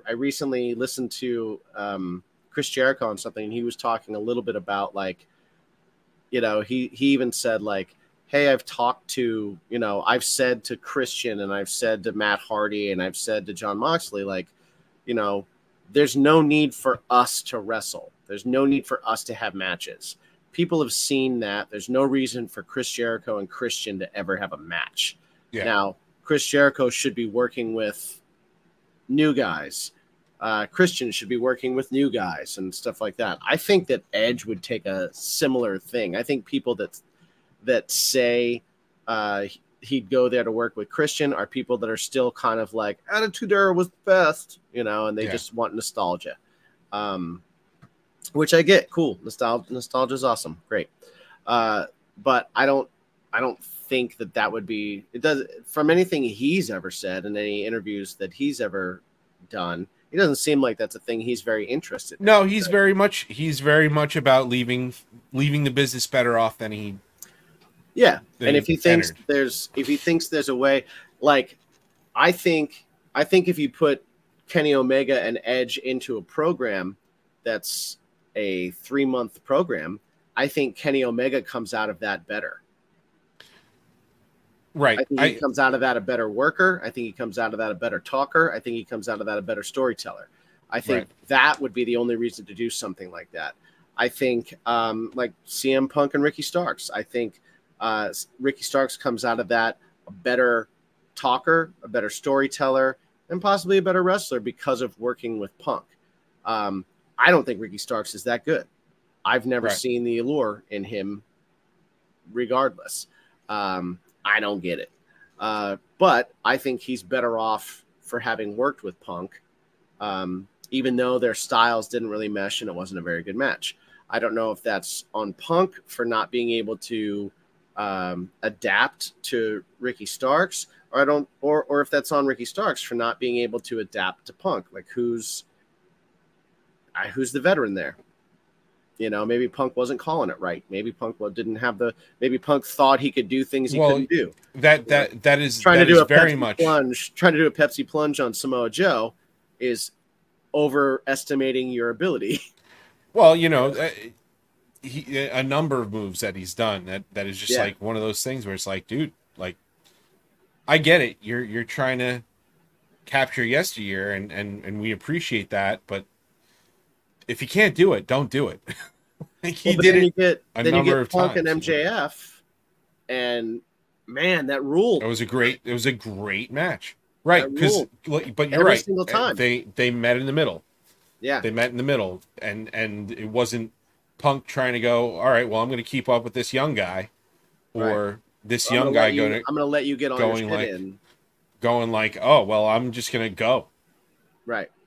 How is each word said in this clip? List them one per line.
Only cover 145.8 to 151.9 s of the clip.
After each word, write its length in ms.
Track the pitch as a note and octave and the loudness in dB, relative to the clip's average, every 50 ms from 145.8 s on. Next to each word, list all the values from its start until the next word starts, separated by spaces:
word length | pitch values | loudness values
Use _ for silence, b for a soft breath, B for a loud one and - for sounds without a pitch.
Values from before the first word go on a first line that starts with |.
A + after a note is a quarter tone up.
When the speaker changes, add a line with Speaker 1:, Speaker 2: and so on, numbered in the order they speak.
| F3 | 10
Speaker 1:
to 40 | D3+ | 10
do 60 | E3+ | 10
Speaker 2:
is 60 | E3 | 10
Speaker 1:
a 20 | D3+ | 10
Speaker 2:
very 280 | - D3 D#3 E3 D#3 D3 | 10 8 8 8 6 4
Speaker 1:
Pepsi 40 | C3+ | 2
Speaker 2:
much 200 | A#2+ A2 G#2 - | 0 0 0 2
Speaker 1:
plunge, 540 | E3 D#3+ D#3 D3 C3 B2+ A#2+ - - - - | 2 4 4 4 2 0 -2 -4 -8 -10 0
trying 180 | - F3 F3 | 4 4 6
to 60 | D#3 D3+ | 6 6
do 60 | D#3+ | 4
a 40 | C#3+ | 4
Pepsi 360 | - - D3 C#3+ - - C3 | 4 2 0 2 0 -2 -6
plunge 340 | - - D3+ D3+ D3 C#3 D3 | -4 -2 -2 0 0 0 0
on 120 | C3 A#2 | -2 -2
Samoa 380 | G#2 - - C3+ B2+ B2 A#2 A2+ | -4 -4 -4 -2 -2 -2 -2 -2
Joe 440 | G#2+ D3+ G3 F#3 C3+ A2 A2+ A#2 - _ _ _ _ _ _ _ _ - | 0 0 2 2 2 0 -2 -4 -8 _ _ _ _ _ _ _ _ -6
is 320 | B2 B2 A#2+ A2+ - - _ _ _ _ _ _ _ _ _ _ _ _ - | -4 -4 -2 -4 -6 -10 _ _ _ _ _ _ _ _ _ _ _ _ 0
overestimating 1160 | D3 D3 C#3 C3+ D3 C#3 C3+ C3 - - C3+ C3+ C3+ - - C#3+ C3+ C3+ C3 B2+ C3 B2+ B2+ | 0 0 2 2 2 2 2 0 -2 -2 -4 -4 -4 -4 -4 -2 0 0 0 0 -2 -2 -4
your 200 | B2+ A#2 A#2 A#2 | -2 -2 -2 -2